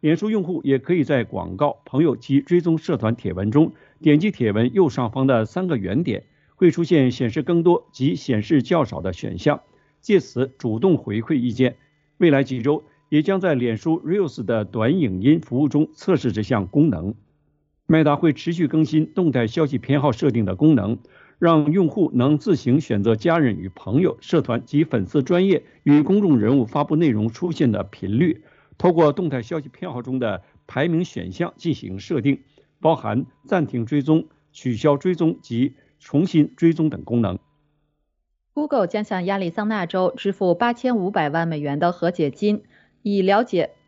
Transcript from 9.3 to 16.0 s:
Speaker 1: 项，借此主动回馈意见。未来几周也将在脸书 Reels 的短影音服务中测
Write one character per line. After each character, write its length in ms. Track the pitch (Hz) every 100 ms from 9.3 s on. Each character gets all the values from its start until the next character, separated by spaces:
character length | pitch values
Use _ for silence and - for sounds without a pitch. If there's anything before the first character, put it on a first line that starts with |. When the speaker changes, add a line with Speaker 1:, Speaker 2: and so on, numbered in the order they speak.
| 87
Speaker 1:
项， 220 | 147 143 _ _ _ _
借 220 | - 196
此 340 | - 123 127 _
主 220 | 120 110
动 180 | 180 165
回 220 | - 107
馈 140 | 113
意 180 | 151 120
见。 240 | 113 127 - _ _ _ _
未 160 | 175
来 140 | 139 135
几 160 | 131
周 240 | 120 151 - _ _
也 120 | 151
将 200 | 156 196
在 120 | 185 139
脸 200 | 120 113
书 260 | 165 160
Reels 440 | 147 196 170 - 101
的 180 | 117
短 340 | 107 117 113 185
影 240 | 131 92
音 200 | 113 160
服 180 | 156 123
务 80 | 151
中 220 | 147 156
测 220 | -